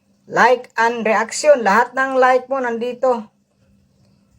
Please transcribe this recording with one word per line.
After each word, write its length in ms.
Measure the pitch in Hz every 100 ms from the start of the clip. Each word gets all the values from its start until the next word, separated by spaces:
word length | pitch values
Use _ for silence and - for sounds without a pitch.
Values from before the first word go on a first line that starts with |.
| _ _ -
Like 460 | 156 226 247 - -
and 320 | 233 240 214
reaction, 560 | 202 220 - 302 277
lahat 320 | 208 208 240 254
ng 240 | 269 262
like 320 | 254 254 254
mo 80 | 269
nandito. 720 | 247 226 240 247 262 233 220 _ _ _ _ _ _ _ _ _ _